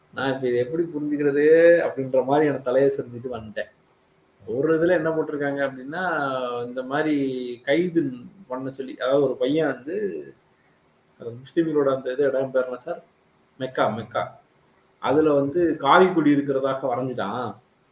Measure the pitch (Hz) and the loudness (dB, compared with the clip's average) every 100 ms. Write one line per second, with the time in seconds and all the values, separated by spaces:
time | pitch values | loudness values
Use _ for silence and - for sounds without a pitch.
0 | _ 117 135 127 127 120 127 165 165 147 | _ -6 -2 -2 0 0 0 -2 -4 -4
1 | 147 143 147 143 151 165 170 170 123 - | -4 0 0 4 6 8 8 6 4 -4
2 | 131 131 127 143 151 135 127 131 139 139 | 0 0 4 4 2 0 0 2 2 0
3 | 123 120 127 117 110 104 - _ _ _ | -6 -8 -10 -10 -10 -10 -10 _ _ _
4 | _ _ _ _ - 120 156 160 170 175 | _ _ _ _ -8 -2 2 2 4 2
5 | 160 156 151 147 143 139 139 131 131 170 | 0 -2 -2 -2 -4 -2 -4 -6 -10 -6
6 | 180 156 139 131 123 120 120 127 127 143 | -4 -2 -2 -4 -4 -6 -6 -8 -4 -2
7 | 156 147 135 127 123 117 - 156 180 165 | 0 0 -2 -4 -8 -6 0 2 2 0
8 | 139 123 120 - - 127 135 135 131 - | -2 -4 -14 -18 -10 -8 -8 -8 -10 -6
9 | 123 143 131 120 131 156 151 123 135 196 | 0 2 2 0 0 0 0 -4 -6 -6
10 | 98 78 69 - _ _ _ _ _ _ | -6 -6 -12 -18 _ _ _ _ _ _
11 | _ - 120 120 135 170 160 147 135 131 | _ -16 -14 -14 -6 -2 0 2 2 0
12 | 127 127 139 131 135 127 127 123 160 - | -2 0 0 0 0 -2 -2 -6 -10 -12
13 | - _ _ _ _ - 127 - 120 113 | -14 _ _ _ _ -10 -6 0 0 -2
14 | 104 123 - - _ _ _ _ _ _ | -6 -6 -6 -10 _ _ _ _ _ _
15 | 117 147 160 143 139 175 170 - 139 175 | 0 2 4 4 2 0 0 0 4 6
16 | 185 165 147 139 139 135 135 135 135 123 | 6 4 4 4 2 0 0 -2 -2 -2
17 | 131 120 98 117 117 - _ _ _ | -4 -4 -6 -4 -6 -10 _ _ _